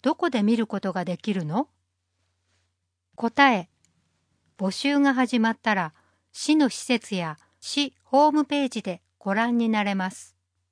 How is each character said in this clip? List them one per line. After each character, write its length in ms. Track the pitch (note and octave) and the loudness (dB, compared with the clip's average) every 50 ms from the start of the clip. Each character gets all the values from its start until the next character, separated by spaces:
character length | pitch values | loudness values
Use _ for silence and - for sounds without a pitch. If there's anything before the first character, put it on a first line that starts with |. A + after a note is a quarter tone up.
ど 140 | - C4 D#4+ | -2 -2 -2
こ 160 | - F4+ E4 | 0 -2 -2
で 140 | B3+ A3 G#3 | 0 2 2
見 120 | G#3+ A#3 | 2 2
る 120 | A3+ A3 - | 2 0 -2
こ 120 | G#3 F#3+ | -4 -6
と 120 | - F#3+ | -6 -4
が 120 | E3+ F#3 F3 | -4 -4 -6
で 140 | F#3 F3 - | -6 -8 -8
き 160 | - G#3+ G3 | -6 -4 -4
る 100 | F#3+ D#3+ | -4 -4
の？ 240 | D3+ E3 A#3+ D4+ _ _ _ _ _ _ _ _ _ _ _ _ _ _ _ _ _ _ _ _ _ _ _ _ _ _ _ _ _ _ | -4 -4 -4 -4 _ _ _ _ _ _ _ _ _ _ _ _ _ _ _ _ _ _ _ _ _ _ _ _ _ _ _ _ _ _
答 360 | - A#3 A3+ - C#4+ C#4 C4+ | -4 -4 -2 2 4 4 4
え。 160 | A#3 F#3 F3 - _ _ _ _ _ _ _ _ _ _ _ _ _ _ _ _ _ | 4 2 -2 -8 _ _ _ _ _ _ _ _ _ _ _ _ _ _ _ _ _
募 140 | - F#3+ F#3+ | -6 -4 -4
集 300 | - - - C#4 C#4+ C#4+ | -4 -2 -2 0 2 4
が 120 | C#4+ C#4 | 4 4
始 260 | B3+ B3+ B3+ - B3+ A#3 | 4 2 0 0 2 2
ま 120 | A3 A3+ | 2 2
っ 80 | A3+ _ | 0 _
た 140 | - A3 G#3 | -2 -2 0
ら、 180 | F#3+ E3+ D#3 - _ _ _ _ _ _ _ | 0 -2 -6 -8 _ _ _ _ _ _ _
市 240 | - - - D4 D#4 | -14 -6 0 2 4
の 120 | D#4 C#4+ A3+ | 4 4 2
施 160 | - - - | 0 -4 -4
設 300 | - B3 A3+ - - G3+ | -2 -2 -2 -2 -4 -6
や 220 | F3+ E3+ D#3+ D#3 - _ _ _ _ | -6 -6 -6 -8 -12 _ _ _ _
市 340 | - - - C#4+ C#4+ C4 - _ _ | -12 -8 -4 -4 -4 -4 -6 _ _
ホ 240 | - B3+ C#4 D4+ D4+ | 0 2 4 4 4
ー 40 | |
ム 120 | C#4+ D4+ D4 | 4 2 0
ペ 220 | - D4 C#4+ C#4 | 0 0 -2 -2
ー 20 | B3+ | -2
ジ 140 | - A3 | -4 -6
で 200 | - G3 E3+ - _ _ _ _ | -8 -8 -10 -12 _ _ _ _
ご 160 | - G3 G3 | -6 -4 -2
覧 240 | G#3+ A#3 A#3+ A#3+ A#3 | 0 0 0 0 0
に 100 | A#3 A3+ | 0 0
な 140 | A3 G#3 | 0 0
れ 120 | G3+ G3+ G3 | 0 -2 -2
ま 180 | F#3+ F#3 F#3 | -4 -4 -6
す。 240 | - - - - _ _ _ _ _ _ _ _ | -8 -12 -20 -20 _ _ _ _ _ _ _ _